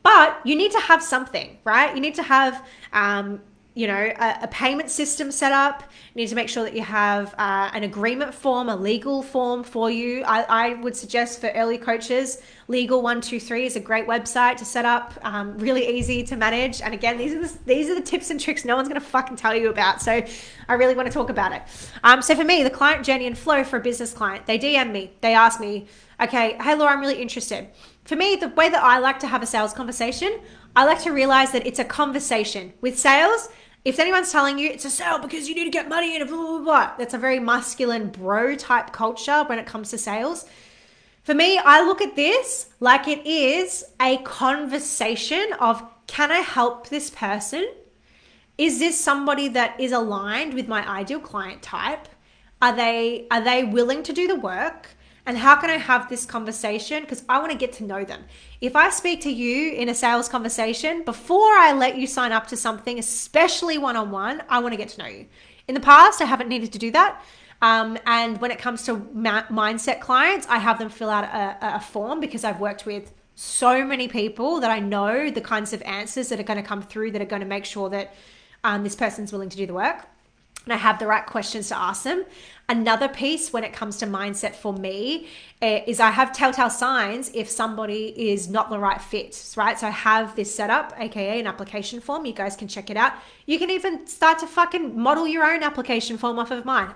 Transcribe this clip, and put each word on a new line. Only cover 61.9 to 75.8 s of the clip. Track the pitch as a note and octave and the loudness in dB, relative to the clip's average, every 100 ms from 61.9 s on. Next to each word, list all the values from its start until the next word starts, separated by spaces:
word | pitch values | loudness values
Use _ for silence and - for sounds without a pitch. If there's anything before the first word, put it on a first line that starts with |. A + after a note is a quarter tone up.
| C4 | 0
you | C4+ | -4
sign | C4 A#3+ | -2 0
up | A3 A3+ | 0 -2
to | A#3 | -6
something, | A3+ G#3+ B3 A#3+ | -6 -6 -8 -6
especially | A3+ - - D4+ E4+ - E4+ D4+ | -6 -6 0 4 4 2 -2 -2
one-on-one, | C4+ A#3 G#3 G3 G#3 D4+ - | -2 -2 -4 -4 -4 -6 -2
I | B3 | 0
wanna | A#3+ G#3+ | 0 -6
get | A3 | -8
to | - | -10
know | A#3+ | -14
you. | G2 - - - _ - | -14 -20 -20 -20 _ -6
In | C4 | 0
the | |
past, | C#4+ D4 G4 G4+ | 10 12 12 8
I | C4+ | 0
haven't | B3+ A#3+ | 0 0
needed | B3 A3 | -4 -4
to | G3+ | -6
do | A3+ | 0
that. | D4 G4 - - - - - | 4 4 2 -18 -20 -16 0
Um, | A3+ A3+ A3 A3+ A#3+ | 4 4 0 -4 0
and | A#3 A#3 G#3+ | 0 0 -4
when | B3 | -6
it | - | -4
comes | B3 A#3 | -6 -6
to | - G#3+ - | -6 -6 -6
ma-, | A3 A3+ G#3 | -4 -2 -2
mindset | - A3 G#3+ A3+ C4+ A3+ | -2 -2 0 0 -4 -4
clients, | - B3+ E4 D4+ - | 0 2 4 2 0
I | A#3 | 0
have | A3+ A3+ | 2 0
them | A3 | -2
fill | - A3 | -6 -2
out | G#3 | -2
a, | G3+ G#3+ G3 - G#3+ | -2 -4 -4 -4 -6
a, | G3 | -6
a | |
form | - G#3+ A3 D#4 | -8 -8 -6 -6
because | D4 A3+ | -6 -6
I've | A3 F3+ | -6 -4
worked | G3+ G3+ G#3+ | -6 -6 -10
with | G3+ G3+ - _ - | -12 -12 -20 _ -16
so | - - B3 B3+ C4+ | -8 0 4 4 2
many | C4 B3 | -4 -4
people | A#3+ G#3+ G#3 C4+ E4+ | -4 -4 -2 -2 0
that | A#3 | 0
I | A3 | -2
know | G3+ G3+ G3+ B3 D4+ | -2 -2 0 0 -2
the | A3+ | -4
kinds | - A3 G#3 | -4 -4 -4
of | A3 | -8